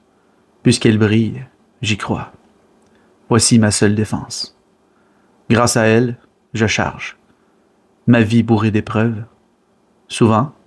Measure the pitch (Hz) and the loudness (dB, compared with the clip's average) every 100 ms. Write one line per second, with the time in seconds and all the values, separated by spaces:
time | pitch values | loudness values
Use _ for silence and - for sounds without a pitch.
0 | _ _ _ _ _ _ 123 120 117 107 | _ _ _ _ _ _ 0 2 2 2
1 | 110 110 110 123 131 _ _ - 104 104 | 2 0 -2 -6 -16 _ _ -10 -6 -6
2 | - 107 - - _ _ _ _ _ _ | -6 -8 -8 -20 _ _ _ _ _ _
3 | _ _ - 117 - 120 107 - 104 104 | _ _ 0 0 4 2 2 2 0 0
4 | 107 - - - - _ _ _ _ _ | -4 -6 -10 -12 -14 _ _ _ _ _
5 | _ _ _ _ - 113 120 123 110 113 | _ _ _ _ -2 0 0 2 2 2
6 | 123 123 _ _ _ 110 110 - 95 - | 0 -4 _ _ _ -2 -2 -2 -4 -6
7 | - - _ _ _ _ _ _ _ _ | -16 -18 _ _ _ _ _ _ _ _
8 | - 120 104 117 113 110 107 104 104 107 | 0 2 4 0 2 0 0 -2 -4 -2
9 | 117 107 117 _ _ _ _ _ _ _ | -2 -4 -12 _ _ _ _ _ _ _
10 | - - 117 110 151 - | -12 0 2 2 -2 -8